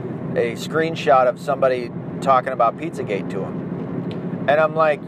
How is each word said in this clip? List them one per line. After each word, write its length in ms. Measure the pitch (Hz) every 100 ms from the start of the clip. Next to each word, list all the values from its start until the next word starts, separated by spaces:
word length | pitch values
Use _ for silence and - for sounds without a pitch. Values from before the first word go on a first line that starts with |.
| - - - -
a 180 | 120
screenshot 760 | - - 156 160 165 151 131 127
of 120 | 120
somebody 520 | 147 135 135 127 117 - - -
talking 320 | 139 131 131
about 240 | 127 117 123
Pizzagate 520 | 160 143 113 98 92
to 120 | 95
him. 180 | 85 - - - - - - - - - -
And 100 | 151
I'm 160 | 156 156
like, 240 | 156 143